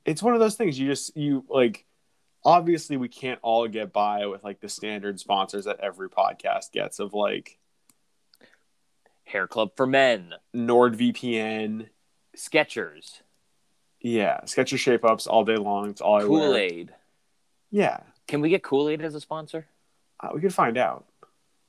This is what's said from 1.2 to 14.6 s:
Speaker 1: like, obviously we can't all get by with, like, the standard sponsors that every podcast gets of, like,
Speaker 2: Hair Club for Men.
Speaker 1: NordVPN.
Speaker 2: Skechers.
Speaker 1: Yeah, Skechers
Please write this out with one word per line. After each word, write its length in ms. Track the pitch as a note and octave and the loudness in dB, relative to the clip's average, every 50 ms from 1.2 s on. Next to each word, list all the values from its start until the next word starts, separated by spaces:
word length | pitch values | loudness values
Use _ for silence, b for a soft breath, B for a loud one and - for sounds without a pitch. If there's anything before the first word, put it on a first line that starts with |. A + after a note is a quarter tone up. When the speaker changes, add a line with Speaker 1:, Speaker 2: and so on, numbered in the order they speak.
| D3 D3 C#3 C3+ C3 - | -2 -2 -2 -2 -2 0
Speaker 1:
like, 360 | C3+ C3+ B2 A#2 G2+ - _ _ _ _ _ _ _ _ _ _ _ _ - | 2 4 4 2 2 -4 _ _ _ _ _ _ _ _ _ _ _ _ 4
obviously 500 | C#3+ E3+ F3 E3+ E3+ E3+ D3+ - - D3 | 6 6 6 6 2 0 0 -2 -4 -4
we 140 | C3 B2 A#2+ | -4 -4 -6
can't 300 | - - C3+ B2+ - - | -8 -8 -8 -8 -6 -4
all 260 | - A#2 A2+ A#2 A#2 | 0 2 2 2 2
get 240 | A2+ G#2 A2+ G#2+ F#2+ | 0 -2 -6 -6 -4
by 360 | - G#2 G#2 G#2 G#2 G#2 G#2 | 0 0 0 0 0 -2 -2
with, 180 | G2+ F#2+ G2 - | -4 -6 -8 -10
like, 160 | G2+ G2 - | -12 -12 -10
the 80 | - G2+ | -12 -14
standard 500 | - - G#2+ G#2+ G#2+ G2+ G2 G#2 G2+ F#2 | -12 -8 -8 -8 -8 -6 -6 -6 -8 -6
sponsors 460 | - - G#2 G2 F#2+ - - G2+ F#2+ | -2 0 0 0 0 -2 -4 -6 -6
that 160 | G#2 G2 - | -6 -6 -4
every 280 | G2 G2 F2 F#2+ F#2+ F#2 | -6 -8 -8 -8 -12 -6
podcast 600 | - - G2 - - - - G2 G2 G2 - - | -2 0 0 0 0 -4 -4 -4 -4 -4 -4 -8
gets 280 | - G#2 G2 G2+ - - | -6 -6 -6 -6 -8 -10
of, 140 | G2+ G2 G#2 | -10 -6 -4
like, 460 | G#2 G#2 G2+ G2+ F#2+ - - _ _ _ _ _ _ _ _ _ _ _ _ _ _ _ _ _ _ b b b b b _ _ _ _ _ _ _ _ _ _ _ _ | -2 -2 -2 -4 -6 -8 -12 _ _ _ _ _ _ _ _ _ _ _ _ _ _ _ _ _ _ b b b b b _ _ _ _ _ _ _ _ _ _ _ _
Speaker 2:
Hair 220 | - - G2+ F#2 | -6 -4 -4 -4
Club 280 | - - A2+ G#2+ F#2+ - | -2 -2 -2 -2 -2 0
for 100 | - C3 | -2 0
Men. 500 | C3 C3 C3+ C3+ B2+ A#2 G2 F2 E2+ E2 - _ _ - | 2 4 4 4 4 2 0 -4 -12 -18 -20 _ _ -6
Speaker 1:
NordVPN. 1300 | B2 A#2 A#2+ A#2+ A#2+ B2 B2 A2 G#2+ B2 A#2+ A2+ - - B2 A#2 A2 A2 A2 A2 G#2+ A2 G#2+ G#2+ A2 A2 - _ _ _ _ _ _ _ _ _ | -4 2 4 6 8 8 6 4 2 0 0 0 0 -4 -4 -2 -2 -2 -4 -4 -4 -4 -6 -6 -8 -10 -16 _ _ _ _ _ _ _ _ _
Speaker 2:
Skechers. 880 | - - - - D3+ D3 - - A#2 F#2 E2 D2+ D#2 - - - - _ _ _ _ _ _ _ _ _ _ _ _ _ _ _ _ - | -18 -8 -2 0 0 0 0 -2 -8 -8 -8 -10 -18 -20 -20 -20 -20 _ _ _ _ _ _ _ _ _ _ _ _ _ _ _ _ -4
Speaker 1:
Yeah, 360 | A#2+ A#2 A2+ G2 F2+ - - - | -2 0 0 2 0 -2 -2 -6
Skechers 340 | - - C3 | -6 -2 -2